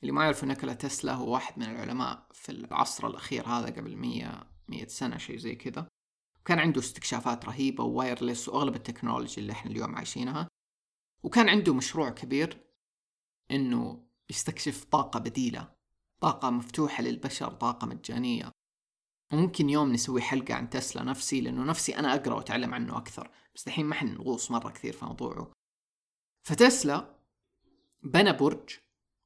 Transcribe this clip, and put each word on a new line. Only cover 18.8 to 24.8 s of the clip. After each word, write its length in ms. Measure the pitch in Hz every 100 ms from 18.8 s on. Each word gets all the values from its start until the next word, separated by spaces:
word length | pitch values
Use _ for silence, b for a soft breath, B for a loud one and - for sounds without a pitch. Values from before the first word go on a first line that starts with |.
| _ _ _ _ _
وممكن 380 | 151 180 - 147
يوم 220 | 147 143
نسوي 280 | 117 - 123
حلقة 340 | 117 135 -
عن 160 | 123 120
تسلا 320 | 127 127 -
نفسي، 380 | 123 131 - 135
لأنه 240 | 120 127
نفسي 340 | 135 165 - -
أنا 160 | 139
أقرأ 200 | 135 127
وأتعلم 400 | 110 - 113 123
عنه 220 | 120 120 -
أكثر، 340 | - - - b b
بس 120 | - -
الحين 200 | - 151
ما 80 |
حنغوص 560 | 151 127 101 117 120 -
مرة 200 | 120 120
كثير 220 | -